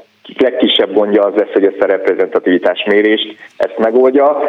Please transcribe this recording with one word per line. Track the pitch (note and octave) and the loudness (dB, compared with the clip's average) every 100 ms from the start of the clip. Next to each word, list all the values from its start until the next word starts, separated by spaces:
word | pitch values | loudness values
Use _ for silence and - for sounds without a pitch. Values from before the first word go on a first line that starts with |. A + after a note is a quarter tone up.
| - _ - - | -18 _ -20 -2
legkisebb | A#2 - - - G2 | -2 0 0 0 0
gondja | G2+ G#2 G#2 | 0 0 2
az | G2+ G#2 | 2 0
lesz, | G2+ | -2
hogy | G2+ | 0
ezt | F#2+ - | 0 0
a | G2 | -2
reprezentativitás | F#2+ G2+ F#2 - F2+ - - - - G#2 | 0 0 -2 -2 -2 0 0 0 -2 0
mérést, | G#2 G#2+ G#2+ - - - - | 0 2 0 -4 -12 -20 -8
ezt | G2 - | -6 -2
megoldja. | A2 A#2+ C3 C#3 C#3 D3 | 0 2 2 4 2 0